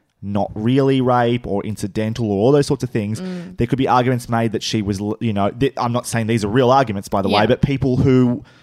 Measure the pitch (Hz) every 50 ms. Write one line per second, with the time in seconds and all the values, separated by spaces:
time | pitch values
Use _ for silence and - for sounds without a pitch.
0 | _ _ _ _ - 101 101 101 98 - - 104 107 117 131 139 135 135 135 131
1 | 127 123 123 123 120 120 120 123 123 - 92 101 - 104 107 - - 101 90 107
2 | 110 110 110 - 120 107 101 95 104 127 143 147 143 - 147 131 - 120 - 120
3 | 104 101 110 - 185 185 185 180 170 92 90 - 120 117 - 123 131 98 113 127
4 | 123 127 131 120 - - 120 117 117 113 101 107 - - - 110 104 98 104 92
5 | 104 104 107 - 120 117 104 101 98 101 - 123 135 139 - - 123 120 117 123
6 | - - - 117 113 107 117 117 98 104 101 131 131 120 131 139 139 117 101 98
7 | 98 - - 101 95 107 107 104 107 107 127 - - - 139 131 135 135 123 127
8 | 127 139 131 127 127 123 120 - - - _ _